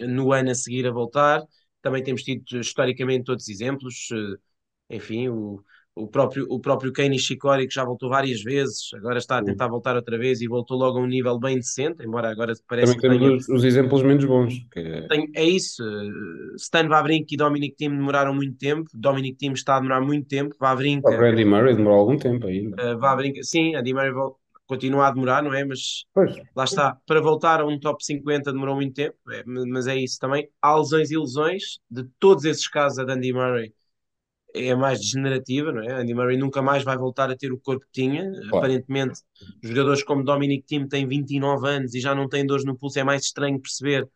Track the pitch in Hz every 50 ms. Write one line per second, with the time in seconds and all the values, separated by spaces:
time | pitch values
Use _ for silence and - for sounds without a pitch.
0 | 117 123 127 135 135 131 135 135 131 127 123 123 - 123 123 127 123 123 117 120
1 | 117 117 - 143 147 147 147 156 156 - _ _ _ _ _ _ _ 135 127 131
2 | 131 135 131 123 - 135 131 117 - - 123 123 117 - - - 131 127 123 131
3 | 131 127 131 127 123 131 127 113 - - 101 95 120 131 139 139 135 127 120 -
4 | - - 120 110 104 101 95 - _ _ _ _ _ _ _ _ _ _ 117 104
5 | - - 110 113 127 127 117 113 107 104 101 98 98 _ _ _ _ _ _ -
6 | 110 107 - 135 131 127 - 135 135 - 131 120 - 139 135 113 131 131 131 -
7 | 139 139 139 127 - - 131 120 - 139 139 135 131 131 - 135 131 123 123 -
8 | 135 123 127 139 135 131 123 107 101 117 139 143 139 135 139 - - - - 110
9 | 101 120 123 123 - - 131 123 104 101 98 98 131 117 117 120 - 131 123 123
10 | 113 - 117 113 123 131 127 113 120 113 120 120 120 - 131 127 131 131 123 127
11 | 127 127 127 127 120 127 123 117 123 135 131 127 120 - - 131 139 156 165 -
12 | 123 113 113 120 113 113 110 104 117 113 113 - _ - 120 120 123 120 123 120
13 | - 131 127 123 131 139 131 127 127 - 135 123 123 127 123 135 131 131 139 139
14 | 131 135 139 143 139 131 127 127 123 113 117 127 123 - _ - 82 160 - 160
15 | - - 156 151 156 151 151 160 160 165 185 185 185 - - - 117 107 104 104
16 | 104 104 101 - 104 85 82 - - - - - - - - 165 160 156 156 151
17 | 147 147 160 156 156 - 147 135 151 147 147 147 143 139 - - 151 147 143 143
18 | 139 139 139 143 139 139 139 139 139 139 127 - 135 139 147 160 165 - - 117
19 | 107 139 135 135 135 131 131 - 143 139 131 120 - - 135 131 127 131 135 131
20 | 135 143 147 147 143 - 139 135 139 143 - - 135 131 131 127 135 143 143 143
21 | 139 120 110 110 117 120 113 113 110 101 101 104 123 131 120 107 107 104 101 101
22 | 104 110 139 143 - 127 120 123 113 95 92 95 104 113 92 104 123 120 120 113
23 | 131 139 131 127 135 139 139 135 131 - - 165 160 160 160 139 120 127 131 135
24 | 135 135 127 131 135 127 - _ _ _ _ _ _ _ 131 131 131 131 135 139
25 | 139 139 127 131 131 127 127 147 151 143 135 139 143 139 131 127 - - - -
26 | - - _ 190 180 - - - - - _ 131 131 131 - 151 143 135 - -
27 | _ - 156 156 143 156 156 156 - 165 160 160 151 147 151 139 147 151 143 -
28 | - - 151 139 139 147 147 143 131 143 139 135 135 135 139 139 139 139 127 143
29 | 143 - - _ _ 120 110 110 113 117 127 127 127 123 127 127 123 131 135 135
30 | 131 120 - - - 131 139 147 151 - _ _ - 147 151 156 151 131 156 160
31 | 156 139 156 160 151 127 120 147 151 165 185 196 - - - - _ _ 117 127
32 | 123 127 - _ - 196 190 147 143 160 151 147 - - - 151 143 139 131 127
33 | 127 127 135 131 127 127 123 127 127 127 123 117 110 110 - _ _ _ _ _
34 | _ _ _ _ _ _ _ _ _ _ - 95 123 127 127 127 131 135 131 110
35 | 101 110 135 135 135 135 135 127 127 - 127 139 147 160 139 113 107 120 135 131
36 | 120 117 120 120 123 123 127 131 139 135 - 139 131 135 143 139 127 135 131 123
37 | 131 127 123 - 135 131 127 - 143 135 127 123 - 135 131 131 - _ _ 131
38 | 131 131 143 156 190 190 190 185 - 104 104 90 - 131 131 127 127 - 135 139
39 | 135 127 - - - _ _ _ - - - - - 113 117 135 139 143 143 139
40 | - - 147 135 131 135 143 139 143 139 139 131 - - 156 147 139 139 147 139
41 | 139 123 135 147 139 139 139 143 135 139 143 131 135 143 143 139 135 123 113 127
42 | 123 139 139 139 139 - 147 143 139 139 139 139 139 139 131 - 139 139 139 143
43 | 135 135 139 139 - - - 135 143 143 139 135 135 - - - 131 143 143 135
44 | 131 - _